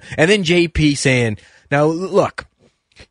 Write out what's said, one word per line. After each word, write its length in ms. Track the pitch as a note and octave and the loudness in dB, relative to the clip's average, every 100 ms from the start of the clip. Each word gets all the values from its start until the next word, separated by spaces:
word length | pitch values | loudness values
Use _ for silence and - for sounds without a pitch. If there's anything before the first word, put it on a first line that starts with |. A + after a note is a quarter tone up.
| - - | -6 -2
And 100 | D#3+ | 2
then 120 | G#3 | 2
J 240 | E3 F3 E3+ | 2 0 0
P 260 | - D3+ | 0 0
saying, 440 | C#3+ C#3+ B2+ A#2 G#2 - _ _ | 0 0 0 -2 -4 -12 _ _
now, 120 | C#3+ | 0
l-, 120 | D3+ | 0
look, 520 | E3 F#3 F#3 B2 - - _ _ _ _ _ - | -2 -2 0 0 -4 -16 _ _ _ _ _ -20